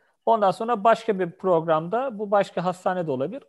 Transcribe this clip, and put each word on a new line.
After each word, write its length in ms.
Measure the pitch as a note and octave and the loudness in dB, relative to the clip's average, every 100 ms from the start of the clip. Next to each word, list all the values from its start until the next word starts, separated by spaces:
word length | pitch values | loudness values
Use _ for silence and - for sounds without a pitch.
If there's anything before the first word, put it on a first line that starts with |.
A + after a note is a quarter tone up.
| _ _ - | _ _ 0
Ondan 260 | A3+ G3 | 2 2
sonra 320 | F3+ A3+ A#3 | 0 -2 2
başka 360 | A3 A3 - F#3+ | 4 2 0 -2
bir 120 | F3 | -4
programda, 880 | - F#3+ E3+ E3 D#3 E3+ A3 C4+ G#3 | -4 0 2 2 0 0 -4 -4 -6
bu 120 | G#3 | 0
başka 340 | G#3 G3 - F3 | 0 0 -2 -4
hastanede 460 | F3 G3 F3+ E3 | -2 -4 -2 -2
olabilir. 320 | C3 D3 C4+ | -2 -4 -6